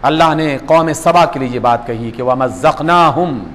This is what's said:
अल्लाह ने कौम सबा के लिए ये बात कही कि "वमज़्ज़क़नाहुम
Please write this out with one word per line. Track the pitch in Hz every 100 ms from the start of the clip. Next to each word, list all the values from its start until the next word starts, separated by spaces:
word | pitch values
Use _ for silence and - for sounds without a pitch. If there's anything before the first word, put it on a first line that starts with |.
अल्लाह | 123 156 165 156
ने | 156 135
कौम | - 160 160 147
सबा | 175 170 165
के | 143
लिए | 131
ये | 120
बात | 120 117 120
कही | 113 117
कि | 113
"वमज़्ज़क़नाहुम | 127 127 131 - 151 - 156 175 165 147 175 127 92